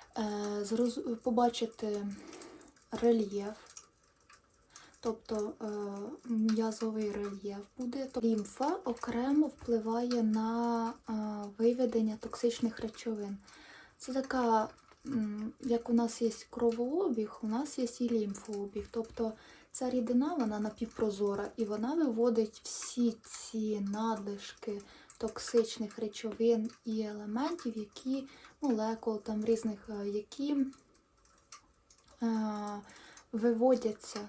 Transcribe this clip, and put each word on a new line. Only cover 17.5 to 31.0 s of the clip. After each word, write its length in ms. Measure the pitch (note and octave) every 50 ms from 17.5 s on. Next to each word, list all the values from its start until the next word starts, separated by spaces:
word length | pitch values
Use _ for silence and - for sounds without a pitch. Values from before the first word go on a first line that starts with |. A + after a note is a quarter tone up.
| A3 A#3+ D4 D4 - -
є 80 | B3+ A#3 - -
і 100 | B3 A#3
лімфообіг. 800 | A#3 A3+ G#3 G3+ G3 - - - G#3 G3+ G3+ G3+ - G#3 G3+ -
Тобто 420 | - A#3 A3+ A3+ - - A3+ A3 A3 - - - - - - _
ця 180 | - - C4 B3+
рідина, 440 | B3 B3+ A3+ A#3 B3 B3 C#4 D#4+ F4
вона 260 | D#4+ A#3+ G#3+ G#3 G#3
напівпрозора, 920 | G#3 G#3+ G#3+ - A#3 A3 - - A3+ G#3+ G3+ F#3+ G#3 G3+ G3+ G3+ G3+ G#3 - -
і 80 | A3+
вона 280 | G3+ G#3 A3 G#3+ A#3+ D4+
виводить 680 | E4+ D#4+ C4 A3 A3 A#3 B3 A3+ A3+ A3 G#3+ - - -
всі 520 | - - - - - - B3 A#3+ A#3 A3 - -
ці 560 | - - - - - - A3+ G#3+ G#3+ G#3+ G#3
надлишки 1000 | G3+ G3 G3+ G#3+ A3 A3+ A3+ G3+ G3+ G3+ G3+ G3+ - - - - - A#3+ G#3 G3+ G3+ - - - - - - -
токсичних 800 | - G#3+ - - - - - A#3 A3 A3 - - A3 G#3 - -
речовин 720 | A3 G#3+ - - - A3 A3 - A3+ A#3 A#3 A3+ G#3+ A#3 - - _
і 160 | A#3 A3 A3
елементів, 760 | A3 G#3 G#3 G#3 G#3 G#3 G#3+ A#3 C#4 E4 E4+ E4+ - B3 A3 A3
які, 500 | G#3 G#3 - - - C4 C4 C#4 C4 C#4 - - - - - _
молекул, 600 | - C#4 A#3 G#3+ G#3+ A3 A3+ A3 - A#3 A3 G#3
там, 240 | - - A3 G#3+ G#3+
різних, 440 | A3 A3+ A3 - A3 G#3 G3+ - -
е, 200 | A3 G#3 G3+ G3+
які, 560 | G3+ G#3+ G#3 - - - C#4 D4 D4 C#4 C4+ C4+ C4+ - _ _ _ _